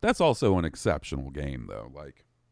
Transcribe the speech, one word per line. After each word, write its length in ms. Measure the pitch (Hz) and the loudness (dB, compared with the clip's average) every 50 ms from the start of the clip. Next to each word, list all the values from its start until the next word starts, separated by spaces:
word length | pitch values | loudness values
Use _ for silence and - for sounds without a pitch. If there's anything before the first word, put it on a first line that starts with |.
that's 200 | - 220 254 - | 0 2 2 4
also 380 | 180 156 120 - 143 107 95 90 | 4 4 4 4 4 4 4 4
an 60 | 82 | 2
exceptional 640 | 78 - - - 110 78 71 - - - 67 67 67 | 0 -2 -2 0 0 0 0 -2 -6 -6 -6 -6 -6
game, 360 | 69 73 71 69 67 62 55 50 | -6 -6 -6 -6 -6 -6 -8 -10
though. 240 | 50 52 55 64 67 | -10 -12 -12 -14 -16
Like, 300 | 71 76 69 - _ _ _ _ _ _ _ | -16 -16 -18 -18 _ _ _ _ _ _ _